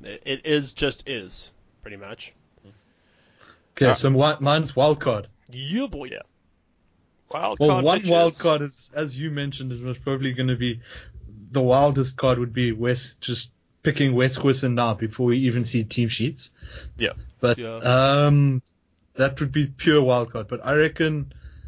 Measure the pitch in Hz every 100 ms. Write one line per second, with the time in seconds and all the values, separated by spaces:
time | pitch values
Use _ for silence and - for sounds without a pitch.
0 | - 104 139 135 156 151 135 - 143 -
1 | - 123 92 - - _ _ _ 110 101
2 | 101 117 - _ _ _ 98 101 _ _
3 | _ _ _ _ - _ _ - 131 127
4 | 135 131 147 151 139 156 147 127 151 147
5 | 143 107 98 _ _ 123 139 214 269 156
6 | 131 - - _ _ _ _ _ _ _
7 | _ _ - 151 170 - 165 185 143 202
8 | 190 170 170 - 170 151 143 - - 143
9 | 156 127 156 143 143 139 131 120 127 123
10 | - 135 135 127 127 120 123 117 - -
11 | - - - 110 101 135 127 131 143 135
12 | 131 - 131 123 120 120 123 110 120 127
13 | - - - 117 - _ _ _ 156 147
14 | 139 120 131 131 139 135 131 120 120 110
15 | 110 - 123 123 131 120 113 120 107 -
16 | 117 - 123 - - _ - - - -
17 | 113 - - - 120 120 113 113 123 127
18 | 135 143 147 143 143 131 - _ _ _
19 | _ - 135 135 143 151 139 - 165 151
20 | 127 123 113 117 107 120 127 151 156 160
21 | 160 151 143 - - -